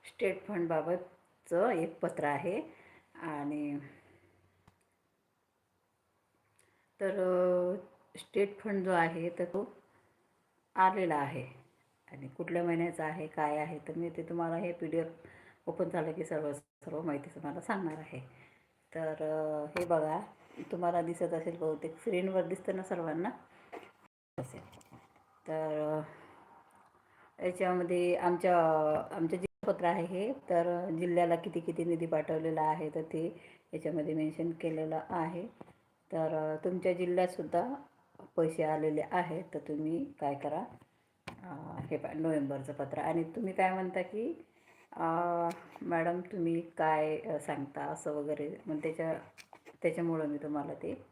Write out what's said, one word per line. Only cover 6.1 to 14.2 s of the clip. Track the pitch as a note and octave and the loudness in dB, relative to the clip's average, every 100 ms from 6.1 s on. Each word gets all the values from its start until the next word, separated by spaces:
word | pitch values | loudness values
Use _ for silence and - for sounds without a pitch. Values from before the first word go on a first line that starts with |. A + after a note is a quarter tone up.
| _ _ _ _ _ _ _ _ _ | _ _ _ _ _ _ _ _ _
तर, | G3 | 0
अ, | G3 F#3 F3+ F3+ F3+ F3+ F#3 - - _ - | 2 4 6 6 6 4 0 -6 -20 _ -20
स्टेट | - G#3+ G3 G3+ | -4 0 0 0
फंड | A3 G3+ | -2 0
जो | F#3 | 4
आहे, | F3+ E3 E3+ E3+ | 4 4 2 -4
तर | E3+ F3 | -2 -2
तो | F#3+ B3 - _ _ _ _ _ _ _ _ _ - | -2 -4 -10 _ _ _ _ _ _ _ _ _ 4
आलेला | F#3+ G3 F3+ D3+ | 6 6 2 2
आहे | C#3 C3 C3 - - _ _ _ - | 0 -4 -8 -14 -20 _ _ _ -20
आणि | C#3 C3+ | -14 -14
कुठल्या | - E3+ E3+ | -8 -2 0
महिन्याचा | E3+ E3 E3+ E3+ D#3 | 2 2 0 -2 -4
आहे, | E3 D#3 | -4 -6
काय | - D3+ D3+ | 0 2 2
आहे, | D3+ D3+ | -2 -6
तर | - E3 | -6 -4
मी | E3+ | -4
ते | E3 | -4